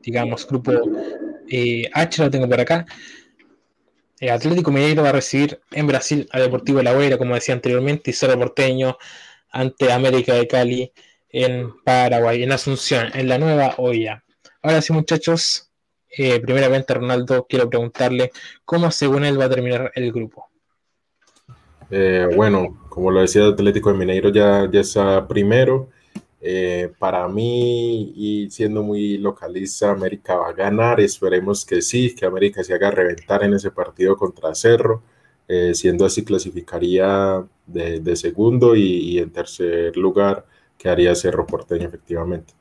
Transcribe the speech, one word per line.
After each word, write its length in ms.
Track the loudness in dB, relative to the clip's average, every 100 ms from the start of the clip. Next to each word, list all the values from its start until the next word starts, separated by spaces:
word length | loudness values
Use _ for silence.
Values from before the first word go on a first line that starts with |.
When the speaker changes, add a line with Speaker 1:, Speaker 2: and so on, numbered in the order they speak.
Speaker 1:
digamos, 440 | -4 -4 -2 -6 -6
grupo, 280 | -4 0 0 0 -4 -8 -10 -12 -14 -8
eh, 400 | -2 -2 -2 -4
H? 300 | -2 -2 0
Lo 60 | 0
tengo 200 | 0 0
por 100 | 0
acá. 260 | 2 0 -2 -16 -20 -20 _ _ _ _ _ _ _ _ _ _
Eh, 120 | -2
Atlético 380 | 0 0 0 2
Mineiro 340 | 2 2 4
va 60 | 2
a 40 |
recibir 480 | 2 0 0 0 -2 _
en 160 | -4 0
Brasil 400 | 0 0 -4 -2
a 100 | 0
Deportivo 400 | 0 0 0 2
La 120 | 2
Guaira, 240 | 2 2 0
como 180 | 0 -2
decía 180 | -2
anteriormente, 560 | -4 0 0 0 -4 -4
y 40 |
Cerro 240 | -2 0 2
Porteño 600 | 0 0 0 0 -2 -4 -14 -20 -20 _ _
ante 440 | -4 -4 0 2
América 400 | 4 2 2 2
de 140 | 2 2
Cali 440 | 2 0 -2 -6 _ _ _ _
en 420 | -2 -2 -2 -8 -6 0
Paraguay, 580 | 2 4 2 2 0
en 80 | 0
Asunción, 600 | -2 -2 -4 -2 -2 -2
en 160 | -4 -2
la 80 | 0
Nueva 380 | 2 2 0 0
Olla. 480 | -2 -2 -4 -8 _ _ -20 _
Ahora 200 | 0 0
sí, 100 | 2
muchachos, 800 | -2 0 -2 0 -2 -2 -6 _ _ _ _ _
eh, 320 | -4 0 0
primeramente, 520 | 0 2 2 0 0
Ronaldo, 520 | -4 -2 -4 0 -2 0
quiero 220 | -2 0
preguntarle 640 | -2 -4 -2 -2 0 -2 -4 -20 -20 -4
cómo, 260 | 0 0
según 320 | 0 0 2
él, 160 | 0 0
va 60 | 0
a 40 |
terminar 420 | 0 -2 -2 -4 -4
el 160 | -4
grupo. 380 | -4 -8 -14 -20 _ _ _ _ _ _ _ _ _ _ -20 _ _ -6
Speaker 2:
Eh, 380 | 0 2 4 2 4
bueno, 500 | 4 4 0 -8 -16
como 220 | -4 2
lo 100 | 4
decía, 240 | 4 6 4
Atlético 460 | 4 2 2 0
de 60 | 0
Mineiro 320 | 0 2 2
ya, 380 | 4 4 4 4
ya 100 | 2
está 440 | 2 0 2 2 0
primero. 640 | -2 2 4 4 2 -4 _ _ -18 _ _
Eh, 500 | -6 -2 -2 -2 -4 -4
para 300 | -2 -2 -2
mí, 880 | -2 -2 0 0 0 -2 -4 -6 -8
y 340 | -4 -4 -6
siendo 340 | -4 -2 -2
muy 340 | -4 -2 -2 -2
localista, 720 | -4 -6 -10 -10 -10 -2 -2
América 440 | 0 -4 -6 -4 -4
va 140 | -2
a 40 |
ganar. 460 | -4 -2 0 2 4
Esperemos 680 | 2 0 0 0 0 -4 -2
que 160 | -4
sí, 340 | -2 -2 -2 -2
que 100 | -4
América 380 | 0 0 0
se 100 | -4
haga 160 | 0 0
reventar 520 | 2 0 -2 -2 0
en 100 | 2
ese 180 | 0 -2
partido 460 | -6 -8 0 0 2
contra 380 | -2 -4 -8 0
Cerro. 480 | 4 4 4 -2 _ _ _ _ _
Eh, 260 | 0 0 2
siendo 300 | 0 2 0
así, 200 | 0 -2
clasificaría 1200 | -4 -4 -12 -10 -6 0 2 2 2 0 -2 -6 _ -12
de, 340 | -8 -6 -6
de 160 | -4 -4
segundo 600 | -4 0 2 4 4 6
y, 60 |
y 380 | 4 0 -2 -2
en 120 | -4
tercer 640 | -8 -12 -6 -4 -2 -2 0
lugar 500 | 0 2 0 0 -8 _ _ _
quedaría 380 | -2 2 2 2
Cerro 320 | 0 -2 -4
Porteño, 400 | -8 -6 -6 -6
efectivamente. 640 | -10 _ -8 -6 -8 -10 _